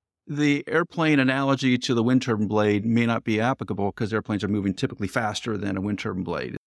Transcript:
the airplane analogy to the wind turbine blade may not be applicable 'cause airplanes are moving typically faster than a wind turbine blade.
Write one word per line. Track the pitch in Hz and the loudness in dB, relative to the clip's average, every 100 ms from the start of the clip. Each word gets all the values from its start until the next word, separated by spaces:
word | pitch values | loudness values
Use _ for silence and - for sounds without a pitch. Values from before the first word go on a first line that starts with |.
| _ _ - | _ _ -10
the | 147 147 143 - | 0 2 2 0
airplane | 165 170 170 156 147 | -2 -2 0 2 4
analogy | 131 135 139 135 131 123 | 4 2 0 2 2 2
to | - | 2
the | 117 | 2
wind | 117 131 | 4 2
turbine | 123 107 104 | 2 0 2
blade | 107 104 104 110 | 2 4 2 2
may | 117 117 | 2 2
not | 117 | 0
be | - 107 | 0 0
applicable | 120 135 113 101 101 | 0 -2 -4 -4 -4
'cause | - 107 | -2 -4
airplanes | 110 - 104 | -4 -2 -2
are | 98 | 0
moving | 104 98 | 0 0
typically | 95 131 - 101 | -2 -4 -4 -4
faster | 123 107 104 117 104 | -2 -4 -4 -6 -6
than | 101 95 | -4 -4
a | |
wind | 101 104 | -4 -4
turbine | 107 92 | -4 -6
blade. | 90 78 64 - | -4 -6 -6 -10